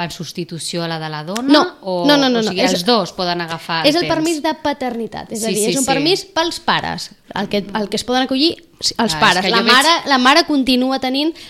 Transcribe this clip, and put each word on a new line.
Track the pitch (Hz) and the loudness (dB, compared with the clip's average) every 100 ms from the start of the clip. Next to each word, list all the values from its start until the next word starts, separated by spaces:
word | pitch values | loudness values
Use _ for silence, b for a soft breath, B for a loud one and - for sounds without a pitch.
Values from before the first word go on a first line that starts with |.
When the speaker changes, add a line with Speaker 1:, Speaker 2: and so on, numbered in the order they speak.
Speaker 1:
en | 170 | -8
substitució | - 156 - 170 160 - 170 | -8 -10 -8 -10 -8 -8 -6
a | 170 | -4
la | 160 | -6
de | 156 151 | -6 -8
la | |
dona? | 156 214 269 | -6 -4 2
Speaker 2:
No, | 294 359 - | 2 2 -4
Speaker 1:
O, | 190 180 277 | -6 0 4
Speaker 2:
no, | 294 | 4
no, | 269 | 4
no, | 233 | 2
Speaker 1:
o | |
sigui, | 214 185 | 0 0
Speaker 2:
no, | - | 0
és | 175 | 0
Speaker 1:
els | |
dos | 180 233 170 - | 2 2 0 -4
poden | 180 175 | -2 -2
agafar | 165 160 - 165 269 | -4 -8 -4 0 2
el | |
Speaker 2:
és | 330 | 2
el | |
Speaker 1:
temps? | - 320 | 0 0
Speaker 2:
permís | 320 311 | -2 -2
de | 311 311 294 | -4 -2 -4
paternitat, | 285 254 233 220 - - | -4 -6 -6 -8 -10 -10
és | 220 226 | -6 -2
a | |
Speaker 1:
Sí, | 214 | 0
Speaker 2:
dir, | |
Speaker 1:
sí, | 214 | 0
Speaker 2:
és | 277 | 0
un | 262 | 0
Speaker 1:
sí. | 269 | 0
Speaker 2:
permís | 302 381 - | 2 0 -2
pels | 320 339 - | -4 -4 -4
pares, | - 165 82 175 - - - - | -2 -2 -2 -6 -10 -16 -10 -6
el | 208 | -2
que, | 208 196 | -4 -4
el | 208 202 | -6 -4
que | 202 | -4
es | |
poden | - 254 254 | -2 0 0
acollir | 262 330 - - - | 2 0 -2 -14 -8
els | - - | -6 0
Speaker 1:
Ah, | 226 | 0
és | 156 | 4
Speaker 2:
pares. | 202 180 | 4 4
Speaker 1:
que | 190 | 2
Speaker 2:
La | 226 | 2
Speaker 1:
jo | |
veig | 233 | 4
Speaker 2:
mare, | 254 294 339 - | 6 6 2 2
la | 262 | 2
mare | 247 311 339 | 4 4 4
continua | 294 254 247 254 262 | 0 2 2 2 -2
tenint | 254 269 311 - | -2 0 -2 -4